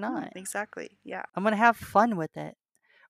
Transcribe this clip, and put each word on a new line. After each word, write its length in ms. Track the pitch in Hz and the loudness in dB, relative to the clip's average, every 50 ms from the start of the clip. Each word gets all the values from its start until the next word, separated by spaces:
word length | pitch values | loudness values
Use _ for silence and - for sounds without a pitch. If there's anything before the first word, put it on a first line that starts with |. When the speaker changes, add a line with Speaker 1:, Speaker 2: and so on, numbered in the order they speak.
| 202 | -2
Speaker 1:
Hmm, 160 | 226 - - - | -4 -4 -4 -6
Speaker 2:
not? 120 | - - | -8 -12
Speaker 1:
exactly, 640 | 185 190 - - 202 208 - - - - - _ _ - | -14 -12 -8 -6 -6 -6 -6 -8 -12 -12 -12 _ _ -14
yeah. 200 | - - 185 - - - | -12 -10 -10 -10 -8 -6
Speaker 2:
I'm 100 | - 196 | -2 0
gonna 120 | 220 214 | 0 2
have 200 | 202 233 233 220 | 6 6 6 4
fun 400 | - - - - 196 220 240 214 | 4 -2 2 4 4 6 6 2
with 200 | 170 156 156 - | -2 -4 -6 -6
it, 200 | 160 151 - - _ _ _ _ _ _ _ _ _ _ _ | -10 -12 -12 -12 _ _ _ _ _ _ _ _ _ _ _